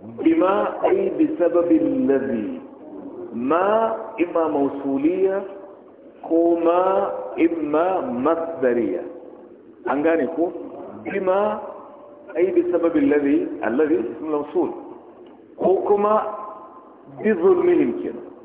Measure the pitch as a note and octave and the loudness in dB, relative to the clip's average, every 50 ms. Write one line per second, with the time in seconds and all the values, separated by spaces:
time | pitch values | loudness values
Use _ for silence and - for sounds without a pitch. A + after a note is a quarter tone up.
0 | - - - - - E4 E4 D#4+ - C#4+ D4 - - - - - - - - G3 | -16 -16 -10 0 2 2 4 4 2 2 2 2 0 -2 -4 -2 0 0 2 2
1 | F#3+ - - - - - - - F3 E3 E3+ F3 E3+ E3+ E3 D3+ - C#3 C3+ C3 | 0 -2 0 0 0 0 2 0 0 2 2 2 4 4 4 4 4 2 0 0
2 | B2+ C3 C3+ C3+ - - A#2 A2+ G#2 F#2 E2+ - - - - - - - - - | 2 2 2 2 0 -2 -4 -4 -4 -6 -8 -10 -14 -16 -20 -18 -18 -16 -16 -14
3 | - - - - - - - A#2 A#2+ C3+ D#3 F3 F#3 G3+ G#3+ A3 A3+ A3+ A3+ - | -14 -14 -14 -14 -14 -10 -8 -6 -2 0 2 2 2 2 2 2 2 0 -2 -4
4 | - - - - E3+ F3 E3 E3+ D#3+ D#3 D3+ C#3+ C#3 C3+ - - - C#3 C3+ C#3 | -8 -12 -4 -4 -4 0 0 0 0 0 0 0 0 0 -2 -4 -4 -2 -2 2
5 | C#3+ D#3+ F3+ F#3 F#3+ F#3+ F#3+ G3+ G3 - - - - - - - - - - - | 2 2 2 4 2 0 0 -2 -6 -8 -14 -16 -16 -18 -20 -20 -20 -20 -20 -20
6 | - - - - - - E3 E3 E3+ E3+ E3+ E3+ E3+ E3 E3+ F3+ F#3 F#3+ G3 G3 | -20 -20 -20 -18 -6 0 2 4 4 4 4 4 4 4 4 4 4 4 2 2
7 | G3+ F3 - - - - - - D#3+ E3+ E3 E3 D3+ D3 D3 D#3 E3+ F#3 F#3+ F3 | 0 0 -4 -6 -8 -8 0 2 2 2 2 0 -4 0 0 2 2 2 0 -2
8 | C3 B2+ A#2+ A#2+ B2+ D3+ E3 E3 - - - - C3+ B2 A#2 A#2+ A2 G2 F#2 E2+ | -2 -4 -4 0 0 0 0 0 -2 -6 -4 0 0 2 2 2 0 -2 -2 -4
9 | - - - - - - - - - - - - - - - - - - C3 C#3+ | -6 -10 -14 -16 -18 -18 -20 -20 -20 -20 -20 -20 -20 -20 -20 -12 -6 -4 -2 0
10 | D3+ D#3+ E3 D#3+ C3+ - - D3 E3+ F#3 - - - - - - - - - - | 2 2 2 2 0 -2 -2 -2 -2 -2 -4 -8 -12 -12 -14 -14 -14 -14 -14 -12
11 | - - G3 G3 F#3 F#3 F#3 G3 G#3 G#3+ G#3+ A3 - - - - - - - - | -10 -6 -6 -2 0 2 2 2 2 0 -2 -4 -8 -12 -14 -16 -16 -18 -20 -20
12 | - - - - - - - D#3+ F3 F#3+ E3+ E3+ E3+ F3 F3 E3 D#3 E3+ D#3 D#3 | -20 -20 -20 -20 -20 -8 0 0 0 2 2 2 2 2 0 0 0 2 2 2
13 | C#3+ C#3 D3 D3 C#3 C#3 C#3+ E3 F#3 - - - - G#2+ A2+ C3+ D#3 D3 D#3+ F#3 | 2 4 2 2 2 2 2 0 0 -2 -6 -4 -4 -2 2 2 2 2 2 0
14 | E3+ - - - C#3+ D#3 D3+ D3 D3 - - F#3 D#3 B2 - - - - - - | 0 -4 -8 -8 -6 -4 -4 -4 -4 -2 -2 -2 -2 -2 -4 -10 -14 -16 -18 -20
15 | - - - - - - - - - - - - E3+ E3+ F#3 - - - G#3 G3+ | -20 -20 -20 -20 -20 -20 -20 -20 -20 -20 -10 -2 2 2 2 2 4 2 2 4
16 | G3+ G#3 G#3+ G#3+ - - - - - - - - - - - - - - - - | 4 4 2 2 0 -2 -8 -10 -12 -14 -16 -16 -18 -20 -20 -20 -20 -20 -20 -20
17 | - - - - - G#3+ A3 E3+ E3 G3 F#3 F3 - F3 F3 D#3 C#3+ B2 A2+ - | -20 -20 -16 -4 0 0 0 4 6 4 6 6 6 4 4 4 4 2 0 -4
18 | - - - - - - - - | -6 -8 -8 -10 -14 -16 -20 -20